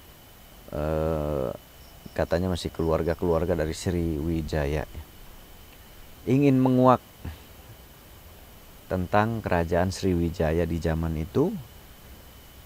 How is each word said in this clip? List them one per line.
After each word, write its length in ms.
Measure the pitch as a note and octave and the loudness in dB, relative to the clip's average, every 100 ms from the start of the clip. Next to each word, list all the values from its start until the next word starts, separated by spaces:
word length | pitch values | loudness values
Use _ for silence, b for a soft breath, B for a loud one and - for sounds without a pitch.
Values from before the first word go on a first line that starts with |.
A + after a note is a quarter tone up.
| - - - - - - - | -20 -20 -20 -20 -20 -20 -10
eh, 800 | - D2+ D#2 D#2 D#2 D2+ D2 A#1+ - - - - - - | -6 -2 0 0 0 -2 -2 -4 -6 -14 -20 -20 -20 -10
katanya 400 | - D#2+ E2+ F#2 | -6 -2 0 0
masih 180 | E2+ - | -2 -4
keluarga-keluarga 840 | - E2 D#2+ D#2+ D#2+ F2 D#2+ E2+ E2 | -2 0 2 0 0 0 2 2 0
dari 200 | D#2 D#2+ | -2 -4
Sriwijaya. 1080 | F#2+ F2 E2 D2+ E2 D#2+ D2 D#2 C#2+ D2+ - - - - - - - - - - - - - - - | -2 -2 -2 -2 -2 -2 -2 -2 -2 -2 -6 -12 -16 -18 -20 -20 -20 -20 -20 -20 -20 -20 -20 -8 0
Ingin 320 | C3+ C#3+ C3 | 4 4 6
menguak 420 | C3 B2+ B2+ A#2+ - - B B B B B - - - - - - - - - - - - | 4 6 6 6 2 -16 B B B B B -20 -20 -20 -20 -20 -20 -20 -20 -20 -20 -20 -6
tentang 480 | F#2 F2 G#2 A2 A2+ | -4 0 2 2 -2
kerajaan 560 | G2 F2 E2 E2+ F#2+ - | 0 0 2 2 0 0
Sriwijaya 720 | G2 E2+ E2+ - D#2 E2 E2 | 0 2 0 0 0 2 0
di 100 | E2+ | -2
zaman 380 | D#2+ D#2+ E2 D#2 | -2 0 -2 -4
itu. 340 | D#2+ - F3 G3 A#2 - - - - - - - - - | -2 0 0 -2 -10 -20 -20 -20 -20 -20 -20 -20 -20 -20